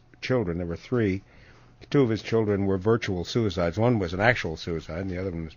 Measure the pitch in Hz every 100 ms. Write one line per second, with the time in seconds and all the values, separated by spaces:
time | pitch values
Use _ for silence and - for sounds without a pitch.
0 | _ - - 127 95 85 87 82 - 123
1 | 107 95 - - - - - - - 143
2 | 131 110 - 113 107 101 98 95 95 113
3 | - 92 85 120 110 90 87 87 113 120
4 | 90 90 110 123 90 80 - 82 73 80
5 | 98 90 95 85 82